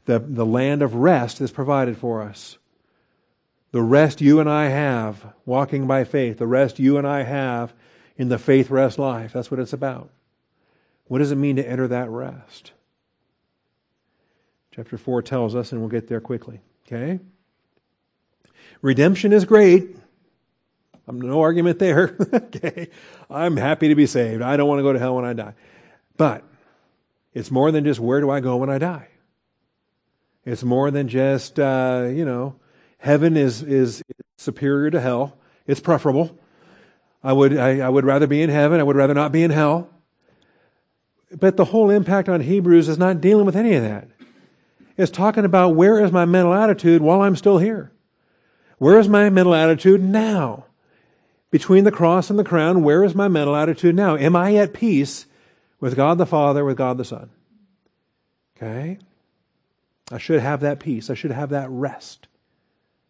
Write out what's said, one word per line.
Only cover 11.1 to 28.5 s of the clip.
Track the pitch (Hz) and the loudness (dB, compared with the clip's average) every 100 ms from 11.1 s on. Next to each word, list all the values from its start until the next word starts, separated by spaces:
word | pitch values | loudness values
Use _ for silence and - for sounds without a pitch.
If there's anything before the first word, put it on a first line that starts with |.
| 127 | -4
does | 143 | -2
it | 139 | -2
mean | 143 135 | -2 -4
to | 120 | -4
enter | 123 123 | -6 -4
that | 123 120 | -4 -8
rest? | 117 131 135 - - _ _ _ _ _ _ _ _ _ _ _ _ _ _ _ _ _ _ _ _ _ | -12 -14 -18 -20 -20 _ _ _ _ _ _ _ _ _ _ _ _ _ _ _ _ _ _ _ _ _
Chapter | - 117 117 | -20 -16 -12
four | - 123 | -6 -6
tells | 117 131 113 | -6 -6 -4
us, | 123 110 | -6 -8
and | 117 | -10
we'll | 110 | -8
get | 117 - | -8 -8
there | 113 | -10
quickly. | - 117 - 110 _ _ _ | -10 -12 -14 -20 _ _ _
Okay? | 117 143 185 - _ _ _ _ _ _ _ _ _ _ _ _ _ _ _ | -12 -8 -10 -12 _ _ _ _ _ _ _ _ _ _ _ _ _ _ _
Redemption | 135 127 165 185 208 | -2 2 2 2 2
is | 208 | 2
great. | 185 214 190 185 185 - _ _ _ _ _ _ _ _ _ _ - | 6 6 8 6 4 -12 _ _ _ _ _ _ _ _ _ _ -16
I'm, | 123 | -10
no | 123 147 | -4 2
argument | 160 170 175 170 | 2 2 0 0
there. | 185 151 - - | 2 2 0 -2
<laughs> | 190 | -2
Okay? | 233 - - 160 175 170 - - - - | -2 -4 -10 -10 -10 -16 -18 -20 -20 -14
I'm | 143 175 135 | -6 -2 -2
happy | 131 156 156 | -2 0 2
to | |
be | 147 143 | 4 2
saved. | 127 113 113 | 0 -4 -4
I | 123 143 | -4 0
don't | 143 | 0
want | 143 | 0
to | |
go | 139 | 0
to | 131 | -2
hell | 127 | -2
when | 127 | -4
I | 123 | -6
die. | 117 104 - _ _ _ _ _ - | -8 -12 -18 _ _ _ _ _ -2
But | 151 - - _ _ _ _ _ _ _ _ | -2 -2 -14 _ _ _ _ _ _ _ _
it's | 120 95 | -14 -4
more | 127 151 | 0 0
than | 156 | 0
just, | 147 117 | -2 -2
"Where | 113 139 | -2 -2
do | 143 | -2
I | 139 | -2
go | 127 | -4